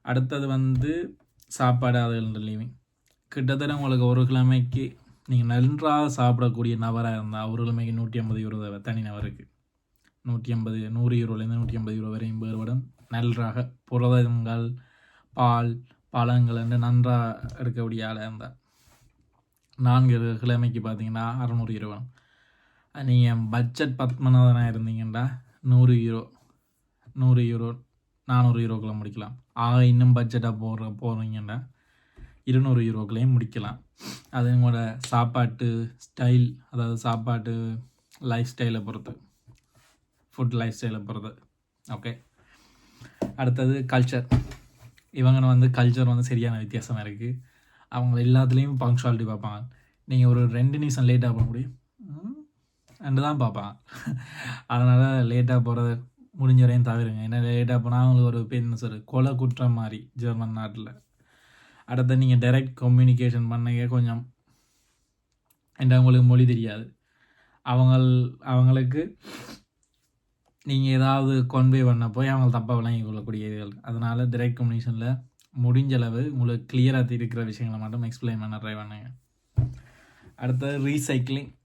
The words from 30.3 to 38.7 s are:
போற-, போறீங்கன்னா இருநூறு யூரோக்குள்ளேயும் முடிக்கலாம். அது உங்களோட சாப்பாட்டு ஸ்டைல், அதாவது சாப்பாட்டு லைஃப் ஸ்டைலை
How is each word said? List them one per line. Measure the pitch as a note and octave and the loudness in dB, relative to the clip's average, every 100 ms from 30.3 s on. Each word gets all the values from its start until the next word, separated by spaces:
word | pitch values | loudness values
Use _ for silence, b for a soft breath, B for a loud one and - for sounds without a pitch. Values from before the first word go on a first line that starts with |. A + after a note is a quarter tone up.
| A#2+ A#2 G#2+ | -2 -2 -4
போற-, | A2+ A2+ A2 G2+ | -6 -8 -10 -6
போறீங்கன்னா | A#2+ A2 A2 G#2+ G#2 A#2+ B2+ b b b b b b b | -6 -4 -6 -8 -10 -12 -12 b b b b b b b
இருநூறு | - C3 C3+ B2 | 0 0 2 2
யூரோக்குள்ளேயும் | A2+ A2 G#2 A2+ B2+ B2 | 0 -4 -6 -2 2 2
முடிக்கலாம். | A2 A2+ G#2 B2+ _ _ B B B | 0 -8 -10 -12 _ _ B B B
அது | C3 A#2+ | -2 2
உங்களோட | B2 B2 A#2 A2+ A2+ | 4 4 2 -4 -8
சாப்பாட்டு | - A#2+ A#2 B2+ A#2 - A#2+ A2+ A2+ _ | -2 -2 0 0 -2 -2 -4 -4 -8 _
ஸ்டைல், | - - B2 B2 A#2+ - _ | -20 -2 2 4 2 -2 _
அதாவது | A#2+ A#2 A2+ | -6 -6 -4
சாப்பாட்டு | B2 A2+ A2+ A#2 A2+ A2+ A2+ A2+ B2 _ _ _ | -4 -4 -4 -6 -6 -8 -8 -10 -14 _ _ _
லைஃப் | C3 A#2 A#2 - | -6 -4 -4 -4
ஸ்டைலை | A#2+ | -4